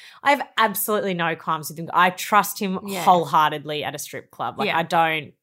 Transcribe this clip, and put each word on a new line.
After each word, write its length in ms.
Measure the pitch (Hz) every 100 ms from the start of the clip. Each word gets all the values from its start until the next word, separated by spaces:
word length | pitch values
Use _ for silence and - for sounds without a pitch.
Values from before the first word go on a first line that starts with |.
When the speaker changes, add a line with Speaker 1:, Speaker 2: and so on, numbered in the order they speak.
| - -
Speaker 1:
I 80 | 277
have 160 | 277 - -
absolutely 560 | 220 202 - 214 196
no 200 | 175 165 160
qualms 320 | - 160 151
with 100 | 160
him. 120 | 165
I 180 | - 185
trust 480 | 180 - 208 190 -
him 200 | 196 190 202
Speaker 2:
Yeah. 160 | 190
Speaker 1:
wholeheartedly 840 | 175 180 147 160 151 147 147 151
at 100 | 135
a 40 | 143
strip 320 | - 131 -
club. 280 | - 120 -
Like, 100 | 202
Speaker 2:
Yeah. 100 | 160
Speaker 1:
I 40 |
don't, 480 | 165 175 165 156 143 _